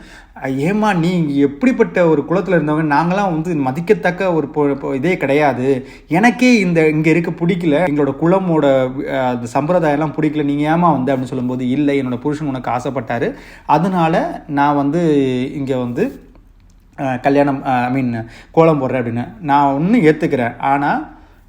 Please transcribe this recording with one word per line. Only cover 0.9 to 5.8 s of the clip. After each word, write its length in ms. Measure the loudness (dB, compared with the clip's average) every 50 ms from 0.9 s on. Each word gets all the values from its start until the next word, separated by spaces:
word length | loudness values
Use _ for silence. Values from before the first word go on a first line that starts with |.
| 2
நீ 440 | 2 0 0 0 0 0 0 2
எப்படிப்பட்ட 720 | 2 2 2 2 2 2 2 4 2 2 0 2 2 2 4
ஒரு 160 | 4 2 0 0
குலத்துல 40 | -2
இருந்தவங்க? 500 | -2 0 2 0 0 2 0 -2 0 0
நாங்கலாம் 500 | 0 2 2 2 2 0 0 0 0 -2
வந்து 240 | -2 -4 -4 -2
மதிக்கத்தக்க 760 | -2 -2 -2 -4 -2 0 0 0 2 2 -2 -2 0 -2 0 0
ஒரு 180 | 0 -2 -2 -2
பொ-, 300 | -2 0 0 -2 -4 -6
பொ-, 100 | -6 -6
இதே 220 | -2 -2 -2 -2
கிடையாது. 720 | 0 0 0 2 2 2 2 0 0 0 0 0 -2